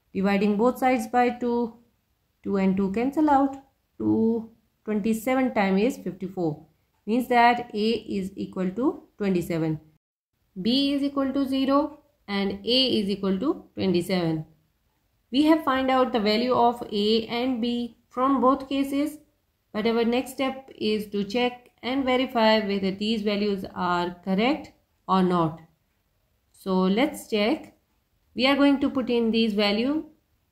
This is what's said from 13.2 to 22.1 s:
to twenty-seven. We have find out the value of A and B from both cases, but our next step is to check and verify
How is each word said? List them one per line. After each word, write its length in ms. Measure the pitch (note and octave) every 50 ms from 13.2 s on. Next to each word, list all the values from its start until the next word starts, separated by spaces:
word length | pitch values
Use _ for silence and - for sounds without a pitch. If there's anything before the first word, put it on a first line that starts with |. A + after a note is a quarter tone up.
| - F#3+ F#3+ F#3+
to 260 | A3 D4 F4 - - - _
twenty-seven. 720 | - G3+ F#3+ F3+ F3 F3 - F#3+ F3+ F3 E3 D#3+ D#3 D#3 - _ _ _ _ _ _ _ _ _ _ _ _ _ _ _ _
We 140 | - C4 D4+
have 200 | D4+ D#4+ D#4+ -
find 260 | - C4 C4 C4 C4
out 240 | C4 C4 B3+ B3 B3+
the 60 | A#3+
value 340 | G3 G#3 G#3+ A3 A#3+ B3+ B3
of 280 | B3 A#3+ A#3 A#3+ A#3+ A#3+ -
A 360 | - G3+ G#3 G#3+ A3 A3+ A3+
and 340 | - A3+ A#3+ B3 C4 C4 A#3
B 380 | A3 A#3+ A#3+ A#3+ A#3+ A#3 - _ _ _
from 320 | - B3 B3+ C4+ C#4 B3+
both 300 | A3 B3+ C4+ C4+ C4+ -
cases, 480 | C#4+ C4+ C#4 C#4 C4+ C#4 D4 D4+ D4 - - _ _ _ _ _ _ _ _ _ -
but 120 | G#3 G#3+
our 180 | A3+ A3+ A#3 A#3
next 260 | A3+ A#3+ B3 C4 -
step 400 | - - C4+ C4 C4 - - - -
is 340 | - - G#3+ G#3+ G#3+ G3 -
to 160 | - G3+ G3+
check 440 | G3+ - B3 A#3+ B3 A#3+ - - - _ _ -
and 240 | A3+ B3+ C#4 C4
verify 540 | B3